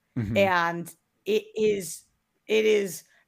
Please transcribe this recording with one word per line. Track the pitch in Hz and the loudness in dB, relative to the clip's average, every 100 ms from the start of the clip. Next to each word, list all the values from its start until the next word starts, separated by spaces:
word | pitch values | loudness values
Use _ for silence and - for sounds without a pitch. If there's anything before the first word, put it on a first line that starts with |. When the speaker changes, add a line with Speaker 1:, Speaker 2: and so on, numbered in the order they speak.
| _ - | _ -6
Speaker 1:
Mm-hmm. | 104 120 | -2 2
Speaker 2:
And | 196 180 170 170 170 - _ _ - | 2 2 0 -4 -10 -16 _ _ -2
it | 208 - - | -2 -2 -2
is, | 214 202 165 - _ _ _ _ - | 0 0 -6 -14 _ _ _ _ -2
it | 214 220 | 0 4
is | 208 196 156 - _ | 2 0 -8 -16 _